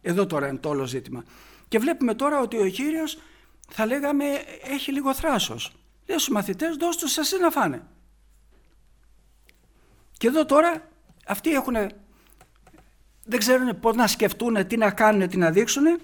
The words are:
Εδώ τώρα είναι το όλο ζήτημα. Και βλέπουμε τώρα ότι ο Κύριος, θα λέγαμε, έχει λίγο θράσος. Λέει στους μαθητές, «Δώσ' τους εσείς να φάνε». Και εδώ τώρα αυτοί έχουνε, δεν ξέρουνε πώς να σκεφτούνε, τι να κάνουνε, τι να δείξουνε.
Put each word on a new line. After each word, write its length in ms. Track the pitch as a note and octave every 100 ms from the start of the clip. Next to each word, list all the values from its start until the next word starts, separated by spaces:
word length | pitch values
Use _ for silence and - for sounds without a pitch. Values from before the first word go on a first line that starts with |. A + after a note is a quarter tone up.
Εδώ 240 | F3+ F3 F#3+
τώρα 220 | D#3+ C#3
είναι 100 | C3+
το 100 | D#3
όλο 160 | C#3+
ζήτημα. 400 | C3 B2+ B2 B2 - - - - -
Και 100 | A3+
βλέπουμε 360 | C4 E4 B3
τώρα 260 | A3 C#4 D4
ότι 180 | A#3+ A3+
ο 100 | F#3+
Κύριος, 500 | F#3 C#4+ D#4+ D#4 - - - _ _ _
θα 180 | - A3
λέγαμε, 380 | C#4 C#4+ C#4+ C#4+ C#4+ - -
έχει 300 | C4 C#4 -
λίγο 220 | C4+ C4+
θράσος. 580 | C4+ D#4+ A#3+ - A2+ - - _ _ -
Λέει 120 | E4+
στους 160 | -
μαθητές, 420 | G#3+ G3 F#3 D#4+ D#4
«Δώσ' 200 | E4+ E4+
τους 200 | E4 -
εσείς 240 | D4 F#4+
να 100 | F4
φάνε». 320 | D4 F#3+ B2 - _ _ _ _ _ _ _ _ _ _ _ _ _ _ _ _ _ _ _ _ _ _
Και 140 | - A3+
εδώ 200 | D4+ D4+
τώρα 420 | C#4+ E4+ D#4+ - _ _ - -
αυτοί 260 | G3+ D#4+
έχουνε, 360 | C#4+ B3+ A#3 G3+ - - _ _ _ - _ _ - _ _ _ _
δεν 140 | - A#3
ξέρουνε 360 | G#3+ B3+ B3+
πώς 220 | A3 A3+ A3+
να 100 | A3+
σκεφτούνε, 580 | - G#3 - A#3+ A3
τι 120 | F#3+ A#3
να 140 | G#3+
κάνουνε, 360 | G3+ G#3+ G#3+ F3+
τι 100 | F3+
να 140 | E3+
δείξουνε. 480 | E3+ A#3 C#4 D4+ E4+